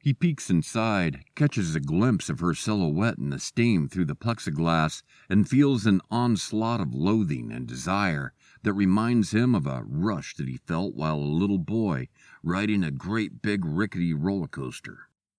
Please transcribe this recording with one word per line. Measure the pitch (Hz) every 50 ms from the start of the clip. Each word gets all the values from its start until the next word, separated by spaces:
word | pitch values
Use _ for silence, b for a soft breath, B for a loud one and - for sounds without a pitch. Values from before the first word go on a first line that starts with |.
| -
He | 147 131
peeks | - 170 175 151 - - -
inside, | 92 82 76 - - 117 110 113 107 98 87 80 69 67 - - _
catches | - 147 143 - 117 95 82 78
a | 80
glimpse | 69 71 78 90 110 127 113 85 - -
of | 76 64
her | 85 87 80
silhouette | - - 107 110 104 90 78 73 85 107 117 101 -
in | 69 71
the | 69 67
steam | - - - - 117 120 110 87 73
through | 67 - 95 90
the | 71 71
plexiglass, | - - 117 117 - - - 76 73 82 85 82 80 78 80 - - b b b b b b
and | - 104 98
feels | - 131 131 143 139 135 117 98
an | 113 98 92 - _
onslaught | 107 117 123 120 113 98 - - - 107 110 113 120 110
of | 90 67 60
loathing | 67 78 95 107 113 104 80 73 62 57 55 57
and | 62 64
desire | 57 60 65 69 85 95 101 101 92 80 71 69 65 b b b b b b -
that | 104 98
reminds | 101 101 92 92 104 110 117 120 117 101 - -
him | 107 117 - 120
of | 95 69
a | 69 65 62 53
rush | 52 65 76 90 110 101 78 67 - -
that | - 71 65
he | 64
felt | 64 - - 82 82 95 101 -
while | 58 76 78 78
a | 73 73 73 76
little | 82 98 101 101 95
boy, | 80 - 101 113 110 101 80 65 64 - B B B B B B -
riding | 78 90 98 104 110 104 101 90
a | 78
great | 69 65 - 90 107 113 107 - - - -
big | 107 104 101 90
rickety | 80 76 87 107 98 - 90 87 85 80
roller | 73 76 95 98 98 82
coaster. | 71 - 69 67 64 - - - - - - - - _ _ _ _ _